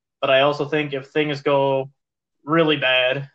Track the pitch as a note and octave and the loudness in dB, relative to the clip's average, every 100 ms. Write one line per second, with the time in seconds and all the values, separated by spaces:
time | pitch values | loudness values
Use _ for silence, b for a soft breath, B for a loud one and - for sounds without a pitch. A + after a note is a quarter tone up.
0 | _ _ C3+ C3+ C#3+ D3 C#3+ D3+ D3 C#3 | _ _ 0 2 2 0 -2 -4 -4 -6
1 | C3+ D#3 D3+ C#3 D3 C#3 C#3 C3+ C3+ _ | -6 -4 -2 -2 0 0 2 -2 -4 _
2 | _ _ _ _ C#3 E3 D#3 D3 C3 B2+ | _ _ _ _ -2 0 2 0 0 0
3 | B2+ C#3 C#3 | 0 -2 -6